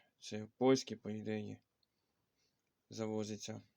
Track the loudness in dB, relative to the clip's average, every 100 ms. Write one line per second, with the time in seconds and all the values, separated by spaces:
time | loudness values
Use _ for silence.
0 | -20 _ -10 -8 -8 4 6 6 4 -8
1 | -6 -6 -4 -4 -4 -10 _ _ _ _
2 | _ _ _ _ _ _ _ _ _ -6
3 | -2 -2 -4 -6 -8 -12 -14